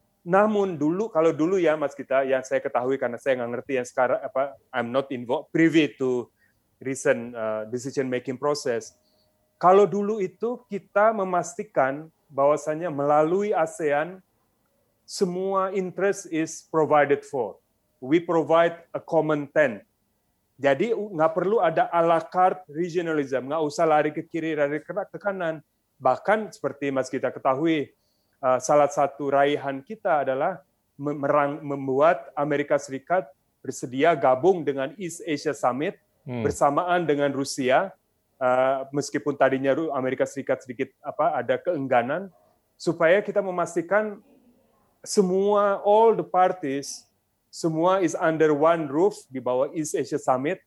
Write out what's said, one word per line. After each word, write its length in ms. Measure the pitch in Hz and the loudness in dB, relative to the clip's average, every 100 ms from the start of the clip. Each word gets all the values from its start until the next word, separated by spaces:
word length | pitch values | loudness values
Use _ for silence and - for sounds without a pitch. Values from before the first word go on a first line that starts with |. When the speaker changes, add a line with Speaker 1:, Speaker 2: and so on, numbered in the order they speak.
| _ _ | _ _
Speaker 1:
Namun 500 | 175 190 214 208 196 | 0 4 4 2 0
dulu, 360 | 160 147 180 220 | 0 0 0 -2
kalau 240 | 160 165 | 2 2
dulu 240 | 147 160 190 | 2 0 2
ya 180 | 160 151 | 2 2
Mas 180 | 143 | -2
Gita, 280 | - 123 131 135 | -6 -2 0 2
yang 160 | 131 | 0
saya 160 | 127 135 | 0 -4
ketahui 400 | 135 120 123 135 | 0 -2 0 -2
karena 200 | 127 117 | -2 -4
saya 240 | 139 127 | -2 0
nggak 80 | 120 120 | -2 -6
ngerti 140 | - 131 | -4 -4
yang 80 | 120 | -4
sekarang, 320 | - 123 127 | 0 0 0
apa, 320 | 139 131 139 135 _ | -2 -4 -4 -6 _
I'm 200 | 127 117 | -6 -2
not 200 | 127 131 | -2 -2
involved, 400 | 123 120 147 - | -8 -4 -4 -2
privy 400 | 165 165 156 147 - | 2 4 4 2 0
to 320 | 131 123 113 _ _ _ _ _ | -2 -2 -4 _ _ _ _ _
recent, 520 | - 131 147 123 120 | -8 -2 0 0 -2
eh, 280 | 120 110 107 110 | -6 -4 -4 -6
decision 360 | 123 131 135 131 | -8 -6 -4 -2
making 320 | 127 131 127 | -4 -6 -4
process. 560 | 147 147 131 113 - _ _ _ _ _ _ _ | -2 -2 -2 -4 -6 _ _ _ _ _ _ _
Kalau 280 | 175 190 202 | 6 8 6
dulu 320 | 196 202 220 | 2 -2 -2
itu 440 | 185 - 226 254 _ | -6 -4 -6 -6 _
kita 480 | 202 - 202 220 | -12 -4 2 2
memastikan 960 | 220 190 180 170 - - - 131 143 160 _ _ | 2 -2 -2 -4 -10 -6 0 0 -2 -12 _ _
bahwasanya 640 | 139 139 151 151 156 175 | 0 2 2 -2 -6 -4
melalui 640 | 143 143 151 156 185 208 | -2 2 4 4 0 0
asean 640 | 190 160 - 151 143 165 190 _ _ _ _ _ _ _ _ | 0 -2 -2 -2 0 -2 -10 _ _ _ _ _ _ _ _
semua 640 | _ - 190 175 190 196 190 196 | _ -4 -2 -2 -2 -2 -2 -2
interest 480 | 185 170 196 196 165 | -6 -2 -2 -2 -6
is 320 | 156 160 - _ | -4 -4 -8 _
provided 480 | 160 147 151 139 139 | 0 4 4 4 0
for. 400 | - 139 107 - _ _ _ _ | -2 -6 -6 -10 _ _ _ _
We 240 | 127 165 | 0 0
provide 560 | 170 170 143 165 170 170 - 143 | 2 0 4 4 4 0 -12 -12
a 40 | |
common 480 | - 160 156 151 139 | -2 0 2 -2 0
tent. 320 | 156 143 101 - _ _ _ _ _ _ _ | 2 2 0 -14 _ _ _ _ _ _ _
Jadi 400 | 135 139 226 214 | 0 2 0 -2
u-, 160 | 208 | -4
nggak 240 | 170 160 175 | 0 0 2
perlu 240 | 175 220 | 0 2
ada 320 | 175 160 175 | 2 2 0
a 80 | 170 | 2
la 240 | 165 165 | 2 2
carte 400 | 165 185 185 185 - | 0 2 2 2 -8
regionalism, 800 | 147 180 165 165 156 135 127 127 | -6 -4 -2 -2 -2 -2 -4 -4
nggak 80 | 156 | -4
usah 240 | 151 143 | -4 0
lari 260 | 165 151 151 151 | 2 4 2 -4
ke 80 | |
kiri, 320 | 156 165 160 151 | -8 -6 -4 -2
lari 240 | 143 151 | -2 -2
ke, 80 | - | -6
ke 300 | 196 190 156 | -8 -8 -8
kanan. 400 | 202 196 165 160 _ _ _ _ | -6 -4 -6 -6 _ _ _ _
Bahkan 560 | 131 127 - 220 202 - | 0 0 0 0 -2 -8
seperti 320 | 143 - 143 | -8 -4 -4
Mas 240 | 135 127 | -2 -4
Gita 160 | 131 127 | -4 -4
ketahui, 640 | - 143 131 165 160 131 _ _ _ _ _ | -2 -2 0 0 0 -4 _ _ _ _ _
eh, 180 | 127 127 | 0 0
salah 240 | 127 147 139 | 2 4 4
satu 400 | 151 139 - 143 | 2 -2 -2 0
raihan 560 | 139 143 147 139 135 | 2 2 0 -4 -10
kita 400 | - 214 190 156 | -12 -6 -2 0
adalah 400 | 135 131 165 180 _ _ _ - | 0 -2 -2 -4 _ _ _ -10
me-, 180 | 143 | -8
merang-, 460 | 147 139 147 143 151 | -4 0 2 2 -4
membuat 720 | 151 139 135 131 156 180 - | -8 -6 -2 4 4 2 -4
Amerika 480 | - 147 143 143 147 | -4 -2 -2 0 -2
Serikat 480 | - 131 - 180 185 _ _ _ | -4 -12 -2 -2 -2 _ _ _
bersedia 560 | - - 135 127 156 160 | -14 -10 -8 0 2 4
gabung 480 | 131 127 165 190 | 2 4 4 2
dengan 320 | 147 135 135 - | 0 -4 -6 -6
East 220 | 175 - - | -12 -10 -6
Asia 240 | 147 156 | -4 -4
Summit 460 | 135 135 123 170 202 _ _ | -2 -2 -2 -6 -8 _ _
Speaker 2:
Hmm. 160 | 139 123 | -10 -4
Speaker 1:
bersamaan 640 | 107 - 147 143 180 180 | -4 0 2 2 0 0
dengan 240 | 160 143 143 131 | 0 0 0 -2
Rusia, 560 | 135 - 127 135 190 - _ _ _ _ | -6 -2 2 2 0 -8 _ _ _ _
eh, 380 | 127 127 131 135 135 | 0 2 2 0 -4
meskipun 480 | 143 139 147 147 135 | -6 -4 -4 -4 2
tadinya 400 | 131 131 139 139 | 2 2 0 0
Ru-, 160 | 160 | -2
Amerika 320 | 139 131 127 | -4 -4 -2
Serikat 400 | 135 - 127 131 | -4 -4 -4 -4
sedikit, 240 | - 117 131 _ | -6 -8 -8 _
apa, 320 | 147 - 156 147 | -14 -2 -2 0
ada 240 | 120 127 | -2 -2
keengganan, 720 | - 170 135 123 120 160 196 _ _ _ _ _ | -2 -4 0 0 0 -6 -8 _ _ _ _ _
supaya 400 | - 165 165 196 | -4 0 4 4
kita 240 | 208 202 | 2 -2
memastikan 800 | 196 180 165 175 165 202 214 202 _ _ _ _ _ _ _ _ | -2 -4 -2 -4 0 0 0 -8 _ _ _ _ _ _ _ _
semua, 800 | - - 185 190 202 208 202 196 | -2 2 2 2 2 2 2 0
all 320 | 202 208 226 196 | 4 6 6 4
the 80 | |
parties, 800 | - 180 185 185 143 139 135 - _ _ _ _ _ | 0 2 2 2 -4 -6 -8 -14 _ _ _ _ _
semua 480 | - 170 160 175 190 | -4 -2 0 2 2
is 160 | 170 - | 0 0
under 400 | 170 160 156 147 | 0 2 2 4
one 320 | 156 170 151 | 4 2 0
roof 260 | 143 202 208 - | 0 0 -2 -12
di 80 | 127 | -8
bawah 320 | 123 127 143 165 | -2 0 -2 -4
East 160 | 151 | -6
Asia 240 | 170 135 147 | -4 -4 -4
Summit, 480 | - 127 143 185 | 0 0 0 -6